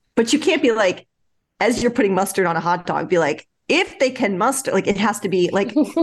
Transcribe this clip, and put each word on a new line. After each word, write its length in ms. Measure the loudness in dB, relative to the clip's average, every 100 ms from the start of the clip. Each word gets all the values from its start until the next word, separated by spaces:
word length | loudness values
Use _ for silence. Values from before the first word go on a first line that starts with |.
| _
But 180 | -2 0
you 60 | 2
can't 240 | 2 0
be 80 | 2
like, 380 | 2 0 -2 -8 _ _ _ _ -4
as 220 | -2 0
you're 80 | 0
putting 240 | 2 0
mustard 320 | 2 0 0 0
on 100 | 0
a 40 |
hot 260 | -2 -2 -2
dog, 220 | -4 0
be 100 | 2
like, 300 | 2 -2 -8 _ -2
"If 300 | 0 0 -2
they 120 | -2
can 280 | 0 -2 0
muster," 320 | 0 -2 -2
like, 140 | -2 0
it 100 | 0
has 220 | 0 -2
to 80 | -2
be, 220 | 0 0
like, 240 | 0 0 0 0 2